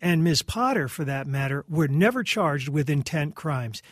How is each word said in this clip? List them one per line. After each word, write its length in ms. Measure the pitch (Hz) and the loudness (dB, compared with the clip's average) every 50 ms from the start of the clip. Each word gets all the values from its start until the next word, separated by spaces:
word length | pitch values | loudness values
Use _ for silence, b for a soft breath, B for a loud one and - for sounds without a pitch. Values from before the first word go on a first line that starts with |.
and 240 | 170 175 170 160 165 | 0 2 4 4 4
Miz 180 | 170 151 143 - | 4 2 2 0
Potter, 460 | - - 220 247 262 277 202 139 123 | -2 -2 0 0 2 2 0 -2 -2
for 160 | - - 151 | -4 -6 -4
that 240 | 135 139 135 135 143 | -4 -4 -6 -4 -4
matter, 360 | 135 139 139 135 139 143 - - | -2 -2 -2 -2 -2 -4 -6 -4
were 180 | 151 165 160 | 0 0 2
never 380 | 139 135 156 190 233 247 262 208 | 2 4 4 4 4 4 2 -2
charged 440 | - - 220 185 156 143 143 127 147 | -2 0 2 2 2 0 0 -4 -2
with 220 | 139 151 139 143 | -2 0 0 2
intent 460 | 147 143 - - 165 156 147 147 - | 0 0 0 -2 -2 -2 -2 -4 -6
crimes. 440 | - - 156 143 127 120 113 107 - b b | -8 -6 -4 -4 -4 -4 -6 -10 -12 b b